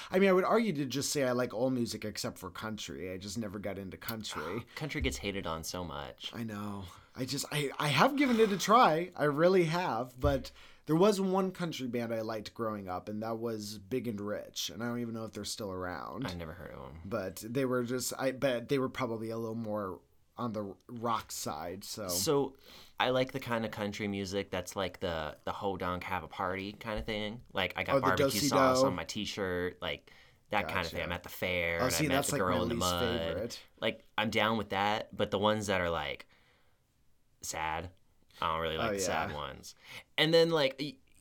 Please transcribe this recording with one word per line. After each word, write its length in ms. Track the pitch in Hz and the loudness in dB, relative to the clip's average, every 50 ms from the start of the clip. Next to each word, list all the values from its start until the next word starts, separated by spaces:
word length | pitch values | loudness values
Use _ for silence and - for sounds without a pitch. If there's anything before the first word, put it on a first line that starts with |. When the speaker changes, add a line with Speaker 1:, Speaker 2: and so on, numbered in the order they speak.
| - - | -4 0
Speaker 1:
I 80 | - 190 | 4 6
mean, 80 | 196 196 | 6 6
I 40 | |
would 120 | 185 185 180 | 6 6 6
argue 280 | - 202 226 233 208 160 | 6 4 4 4 2 0
to 100 | 139 135 | 0 -2
just 240 | 127 120 143 - - | -2 -2 -2 0 0
say 140 | - 147 131 | 2 2 2
I 80 | 127 | 4
like 200 | 123 123 123 123 | 4 2 2 0
all 180 | 98 110 127 131 | 0 0 2 2
music 340 | 131 123 120 101 107 104 - | 2 2 0 -2 -2 -4 -6
except 340 | 107 95 - - 113 - - | -6 -6 -4 -6 -6 -6 -8
for 120 | 95 90 | -10 -10
country. 600 | - - - 110 107 104 - - 71 67 87 92 | -8 -8 -6 -6 -6 -6 -8 -8 -8 -6 -6 -6
I 60 | 92 92 | -6 -6
just 180 | 95 104 90 | -8 -6 -6
never 220 | 117 110 98 92 107 | -6 -6 -6 -6 -6
got 200 | 95 101 95 98 | -6 -6 -6 -6
into 180 | 98 92 90 | -8 -8 -10
country. 680 | - - - 113 110 104 - - 80 76 82 95 120 117 - | -8 -6 -6 -6 -6 -6 -6 -6 -6 -6 -6 -6 -6 -8 -10
Speaker 2:
<sighs> 40 | - | -10
Country 240 | - 156 147 - 151 | -8 -8 -6 -4 -2
gets 160 | 120 127 - | -2 -2 -2
hated 300 | - - 101 95 98 95 | -2 -4 -4 -4 -2 -2
on 180 | 87 80 82 85 | -4 -4 -4 -4
so 180 | - - 92 | -6 -6 -6
much. 480 | 87 82 69 71 69 64 - - - - | -6 -6 -6 -8 -8 -10 -10 -12 -12 -10
Speaker 1:
I 120 | - 110 117 | -8 -6 -6
know. 400 | 110 104 101 104 104 101 101 95 87 - - - - - | -6 -6 -6 -8 -8 -8 -8 -10 -12 -14 -18 -20 -14 -10
I 80 | - 131 | -8 -6
just, 200 | 127 135 139 - - | -4 -4 -4 -4 -4
I, 180 | - 147 147 131 - - | -2 -2 -2 -2 -2 -2
I 80 | 147 | 0
have 300 | 147 131 147 208 269 294 | 2 6 6 6 6 6
given 240 | 262 294 254 240 220 | 4 4 4 6 6
it 100 | 226 196 | 6 4
a 80 | 202 165 | 4 2
try. 540 | - 190 214 247 247 175 156 165 180 185 - | 4 6 8 8 8 8 6 4 0 -2 -2
I 80 | - 143 | 0 2
really 420 | 147 139 147 170 180 190 185 170 | 2 4 6 6 8 8 6 6
have. 520 | 156 165 175 185 156 120 113 127 131 - 127 | 4 2 0 0 0 -2 -2 -4 -6 -4 0
But 320 | 131 143 139 135 135 - - - - - - - - | 2 2 2 2 -2 -6 -14 -18 -20 -20 -20 -8 0
there 100 | - 156 | 2 6
was 240 | 165 190 214 208 190 | 6 8 8 6 6
one 320 | 190 185 185 190 190 190 | 4 2 4 2 2 0
country 340 | 185 - 175 165 147 - 131 | -2 -2 -4 -4 -4 -4 -4
band 260 | 123 117 120 117 113 | -2 -2 -2 -2 -2
I 100 | 117 113 | -2 -2
liked 300 | 110 113 110 110 101 - - | -2 -2 -4 -6 -6 -8 -6
growing 340 | - 117 110 107 101 98 92 | -4 -2 -2 -2 -4 -4 -4
up, 200 | 90 90 - 107 | -6 -4 -4 -6
and 140 | 107 107 | -6 -4
that 160 | 110 113 117 113 | -4 -4 -2 -2
was 400 | 113 117 113 107 104 101 107 104 | -2 -2 -4 -4 -6 -8 -10 -12
Big 300 | 95 95 131 127 104 120 | -6 -4 -2 -2 -2 -2
and 120 | 107 101 | -4 -4
Rich. 500 | 101 104 101 80 - - - - - - - | -4 -4 -4 -6 -6 -8 -8 -8 -6 -6 -6
And 80 | 98 | -6
I 60 | 117 120 | -6 -4
don't 100 | 120 120 | -4 -4
even 160 | 120 113 113 | -4 -4 -6
know 80 | 113 113 | -6 -8
if 80 | 101 | -8
they're 120 | - 107 101 | -8 -8 -6
still 260 | - - - 110 98 | -6 -6 -6 -6 -6
around. 560 | 92 92 90 90 90 69 58 57 71 101 131 | -4 -4 -4 -4 -4 -6 -6 -8 -6 -6 -6
Speaker 2:
I 80 | 98 90 | -6 -6
never 180 | 85 82 78 | -6 -8 -10
heard 200 | 78 78 78 - | -10 -12 -12 -12
of 60 | - 69 67 | -12 -12 -14
'em. 140 | 65 71 82 85 | -14 -14 -14 -8
Speaker 1:
But 320 | 98 113 107 92 98 95 - 107 113 | -6 -4 -4 -4 -4 -8 -10 -8 -6
they 160 | 117 139 135 | -2 -2 0
were 180 | 123 127 123 120 | 0 0 0 0
just, 280 | 117 127 127 123 - - - | -2 -2 -4 -4 -4 -4 -2
I 140 | 131 135 | -2 -2
bet 360 | 131 123 139 135 123 117 120 - | -2 0 0 0 0 0 -2 0
they 120 | 147 135 | 0 0
were 80 | 127 127 | 0 0
probably 420 | - - 131 113 113 107 113 110 | -2 -2 -2 -2 -2 -4 -4 -4
a 80 | 113 113 | -4 -4
little 160 | 113 110 110 | -4 -4 -4
more 460 | 117 113 107 107 104 101 92 87 - - _ _ _ _ _ _ | -4 -4 -2 -2 -2 -2 -4 -6 -10 -14 _ _ _ _ _ _
on 160 | - 117 120 104 | -6 -4 -4 -2
the 200 | 107 104 98 - - _ - | -4 -4 -6 -8 -12 _ -14
rock 420 | 123 117 113 117 113 107 - - | -8 -4 0 0 0 0 -2 -6
side, 540 | - - - 123 80 76 85 87 92 101 - | -8 -6 -6 -4 -4 -4 -6 -6 -8 -8 -10
so. 240 | - - 113 101 92 | -10 -8 -6 -4 -2
Speaker 2:
So, 480 | 87 90 98 160 143 143 135 - - - - - - - - - - - | -2 0 2 4 4 4 4 0 -2 -10 -20 -20 -20 -20 -20 -8 -2 0
I 120 | 107 127 | 2 4
like 200 | 127 127 131 - | 4 4 2 0
the 80 | - 131 | -2 -6
kind 260 | - 123 117 113 113 | -4 -2 0 0 0
of 60 | 107 | -2
country 380 | - 113 104 104 104 - 110 101 | -2 -4 -4 -4 -2 -2 -2 -2
music 420 | 98 98 98 90 98 98 98 - | 0 -2 -2 -2 -2 -2 -2 -2
that's 240 | 95 92 90 - - | -4 -4 -4 -4 -4
like 240 | 101 95 87 - - | -4 -4 -4 -4 -4
the, 380 | 101 90 82 80 78 73 - - - | -4 -2 -2 -2 -4 -4 -6 -6 -6
the 80 | 92 | -6
Ho 240 | 87 - 107 101 95 | -4 -2 -2 -2 -2
Dunk 260 | 80 92 90 90 90 | -2 -2 -2 -2 -2
Have 220 | - - 95 90 80 | -4 -4 -6 -6 -6
a 40 | 78 | -6
Party 440 | - - 98 90 95 95 95 101 | -6 -4 -2 -2 -2 -4 -6 -6
kind 260 | 104 - - 113 107 110 | -8 -8 -8 -6 -6 -4
of 80 | 113 | -4
thing. 360 | 117 110 104 107 104 113 123 - - | -4 -4 -4 -4 -6 -6 -10 -12 -6
Like, 220 | - 95 92 90 - | -2 0 0 0 0
I 80 | - 95 | -2 0
got 80 | - | 2
Speaker 1:
Oh, 80 | 139 139 | 2 4
the 60 | 107 | 4
Speaker 2:
barbecue 340 | 92 92 - - - 107 101 | 4 4 4 4 2 2 2
Speaker 1:
Do-si-do. 80 | - 131 | 2 4
Speaker 2:
sauce 340 | - 135 135 131 131 131 | 4 6 6 6 6 6
on 140 | 135 135 - | 4 4 2
my 80 | 85 82 | 0 -4
t-shirt, 760 | - - 107 101 - - 110 98 92 90 87 90 90 - - | -6 -4 -4 -4 -4 -4 -2 -2 -2 0 0 -2 -2 -4 -4
like, 300 | 90 80 73 71 - - - - - - - _ _ - | -6 -6 -6 -6 -10 -18 -20 -20 -20 -20 -20 _ _ -2
that 160 | 107 104 90 | 0 0 0
kind 180 | 80 90 92 87 | 0 0 -2 -2
of 60 | 82 | -2
thing. 120 | 87 90 | -2 -4
Speaker 1:
Gotcha. 20 | 80 | -4
Speaker 2:
I'm 80 | 85 | -2
at 100 | 87 87 | -4 -6
the 60 | - - | -8 -10
fair, 500 | - - - 92 90 87 85 85 85 85 | -8 -4 -2 0 0 0 0 0 0 2
Speaker 1:
Oh, 40 | 85 | 2
Speaker 2:
and 80 | 85 | 2
Speaker 1:
see, 140 | 85 - 160 | 2 2 2
Speaker 2:
I 20 | 139 | 4
met 60 | 131 | 4
Speaker 1:
that's, 100 | 139 - - | 2 2 2
Speaker 2:
the 20 | |
Speaker 1:
like, 60 | 147 139 | 2 2
Speaker 2:
girl 160 | 95 90 90 | 2 2 2
Speaker 1:
my 60 | 90 87 | 2 2
Speaker 2:
in 40 | - | 2
the 40 | - | 2
Speaker 1:
least 180 | - 90 90 | 2 2 2
Speaker 2:
mud. 80 | 87 87 | 2 2
Speaker 1:
favorite. 600 | 85 - 85 82 82 82 82 92 113 123 - - - - _ - | 2 0 0 0 -2 -2 -2 -2 -4 -6 -8 -10 -16 -18 _ -4
Speaker 2:
Like, 240 | - 113 110 - - - _ 107 | -2 -2 -2 -4 -10 -6 _ -2
I'm 120 | 107 113 | 0 2
down 280 | 98 110 104 107 117 110 | 2 4 4 4 4 2
with 120 | 98 - | 0 0
that, 460 | 101 95 101 104 107 113 - - - | 0 2 2 2 2 0 -2 -4 -4
but 140 | 95 104 - | -2 0 0
the 80 | - 95 | 2 4
ones 300 | 101 107 107 110 104 98 | 4 4 4 2 2 2
that 120 | 95 92 | 2 2
are, 100 | 87 87 | 2 2
like, 360 | 82 78 73 71 65 - - _ _ _ _ _ _ _ _ _ _ _ _ _ _ _ _ _ _ _ _ _ _ _ | 0 0 -2 -4 -6 -10 -12 _ _ _ _ _ _ _ _ _ _ _ _ _ _ _ _ _ _ _ _ _ _ _
sad, 480 | - - - 80 78 78 78 82 87 92 - - _ _ _ _ _ _ - - | -10 -8 -6 -4 -2 -2 -2 -4 -4 -6 -10 -16 _ _ _ _ _ _ -6 -2
I 80 | 82 82 | 0 0
don't 80 | 80 80 | 0 0
really 180 | 82 80 80 78 | 0 0 0 0
like 120 | 76 107 | 0 0
Speaker 1:
Oh, 40 | 101 | 0
Speaker 2:
the 60 | 98 | 0
sad 300 | 92 87 87 80 - - | 0 0 0 0 0 -2
Speaker 1:
yeah. 60 | 76 | -4
Speaker 2:
ones. 380 | 73 71 67 67 - - - - _ - - - - - _ _ - | -6 -8 -8 -10 -12 -16 -18 -20 _ -18 -18 -16 -18 -18 _ _ 2
And 140 | 151 160 165 | 4 6 8
then, 160 | 165 165 165 | 8 8 6
like, 260 | 165 156 139 131 - - | 6 4 2 2 0 -2
y-, 160 | 151 143 - - _ _ - - | -6 -6 -8 -12 _ _ -20 -10